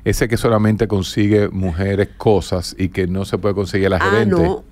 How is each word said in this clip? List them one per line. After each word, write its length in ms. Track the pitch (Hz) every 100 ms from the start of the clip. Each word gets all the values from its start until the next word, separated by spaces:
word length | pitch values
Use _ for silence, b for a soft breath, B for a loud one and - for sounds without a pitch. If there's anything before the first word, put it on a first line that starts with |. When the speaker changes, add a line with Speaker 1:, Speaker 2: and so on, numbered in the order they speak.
Speaker 1:
ese 220 | - 104 120
que 100 | 113
solamente 520 | 123 107 110 107 110
consigue 600 | 101 90 - 101 104 104
mujeres 580 | 95 92 82 98 98 101 -
cosas 580 | 117 101 - 92 - -
y 120 | 92
que 180 | - 90
no 180 | 92
se 140 | 98 90
puede 160 | 101
conseguir 320 | 98 92 101 95
a 40 |
la 60 | 95
Speaker 2:
Ah, 120 | 190
Speaker 1:
gerente. 240 | 208 208
Speaker 2:
no, 300 | 180 170 196 -